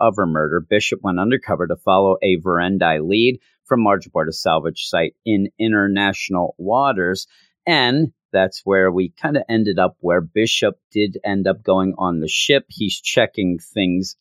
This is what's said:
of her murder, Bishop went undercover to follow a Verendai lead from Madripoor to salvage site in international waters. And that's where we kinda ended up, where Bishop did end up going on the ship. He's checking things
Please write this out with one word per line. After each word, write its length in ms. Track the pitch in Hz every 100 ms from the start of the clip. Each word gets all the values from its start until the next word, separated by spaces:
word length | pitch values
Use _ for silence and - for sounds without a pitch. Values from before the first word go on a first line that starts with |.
of 140 | 113 101
her 100 | 90
murder, 320 | 78 76 85
Bishop 420 | 82 104 - -
went 200 | 101 87
undercover 440 | 104 127 - 82 87
to 100 | 87
follow 400 | - 95 98 95
a 140 | 101 90
Verendai 600 | 90 87 90 98 85 78
lead 420 | 80 104 120 127 _ _
from 160 | - 127
Madripoor 460 | 107 101 - 85 80
to 80 |
salvage 500 | - 92 80 80 - -
site 280 | 87 82 _ 113
in 220 | 104 98 -
international 960 | 110 107 101 98 101 98 - 92 87 -
waters. 680 | 92 123 139 101 90 95 - _ _ _ -
And 460 | 156 123 139 160 _ _
that's 300 | 98 95 - 98
where 260 | 98 92
we 220 | 90 90 -
kinda 280 | 151 147 -
ended 300 | 113 104 90
up, 160 | 92 -
where 180 | 87 87
Bishop 580 | 82 107 110 - 107 92 _
did 260 | 107 104 -
end 240 | 104 98 95
up 160 | 95
going 300 | - 95 95 -
on 220 | 92 85
the 80 | 78
ship. 380 | - - 139 -
He's 320 | - 101 -
checking 580 | - - 107 - 92 87
things 580 | - 104 92 90 95 -